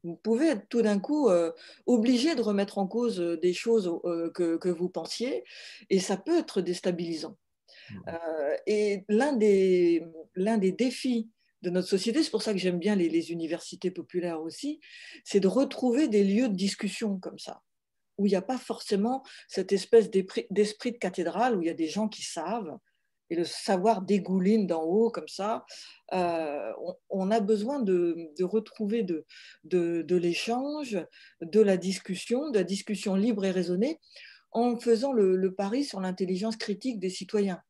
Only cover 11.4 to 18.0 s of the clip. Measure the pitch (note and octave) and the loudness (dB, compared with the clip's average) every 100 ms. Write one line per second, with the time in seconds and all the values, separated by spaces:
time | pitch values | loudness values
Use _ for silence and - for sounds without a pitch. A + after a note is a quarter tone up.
11.4 | _ _ F3+ F3+ F#3 G3 A3+ B3 D#4 A3 | _ _ -4 -2 0 0 0 0 0 0
12.4 | A3+ G3 F3+ F3 F3+ G#3 E3 E3 D#3 E3+ | -2 0 0 0 0 2 2 0 -2 -6
13.4 | D#3+ E3 - - F#3 F3+ D3 F3 F3 E3 | -6 -6 -8 -6 -6 -6 -8 -4 -4 -6
14.4 | D#3+ D3+ C#4+ D#4 - - - - - G3+ | -8 -8 -8 -8 -12 -20 -20 -20 0 2
15.4 | F#3+ F#3+ C#4 - B3+ A#3+ D4+ G#3 G3 G3+ | 4 2 0 0 0 2 4 4 4 4
16.4 | B3+ F#3 G3 - G#3 - A3 F#3+ - - | 2 0 -2 -2 -6 -4 -4 -4 -8 -12
17.4 | - - _ _ _ _ | -14 -16 _ _ _ _